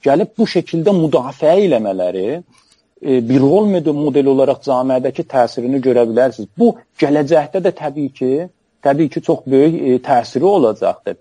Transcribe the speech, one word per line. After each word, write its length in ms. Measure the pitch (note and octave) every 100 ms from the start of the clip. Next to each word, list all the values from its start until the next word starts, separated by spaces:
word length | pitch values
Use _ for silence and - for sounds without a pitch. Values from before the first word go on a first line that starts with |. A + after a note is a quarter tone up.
gəlib 320 | C#3 C#3+ G3+ -
bu 80 | A3
şəkildə 480 | F#3 D#3 E3 D#3
müdafiə 600 | F3+ D#3+ D3+ B2+ C#3 D#3 F3+
eləmələri, 720 | G3+ B2 G#2+ F#2+ F2+ F#2 G2 D#3+ - _ _ _ _ _
e, 260 | D3+ C3 A#2
bir 120 | C3
rol 280 | C3+ F3+ G#3+
mod-, 240 | F#3 D#3
model 360 | D3 D3 C#3 C#3
olaraq 300 | C3+ C3+ C3+
cəmiyyətdəki 640 | - B2+ C3 C3 C3 B2+ -
təsirini 520 | C3+ A#2+ - B2 C#3
görə 240 | C3 A#2+ A#2
bilərsiniz. 420 | A2+ C3 A#2 G#2
Bu 240 | - A#3 - _ _
gələcəkdə 640 | C#3+ D3 C#3+ D#3+ C#3+ F#3+
də 100 | F3+
təbii 380 | E3+ D#3 C#3 C#3
ki, 200 | - B2+ C3+ F3+ _ _ _
təbii 240 | C#3+ C#3+ D3+
ki, 140 | -
çox 220 | - D#3+ -
böyük, 300 | C3+ D3+ D#3+
e, 220 | C#3 B2+
təsiri 460 | - B2+ A#2 B2+
olacaqdır. 760 | F3 G3+ A#2+ G#2+ F#2 F#2 - F2+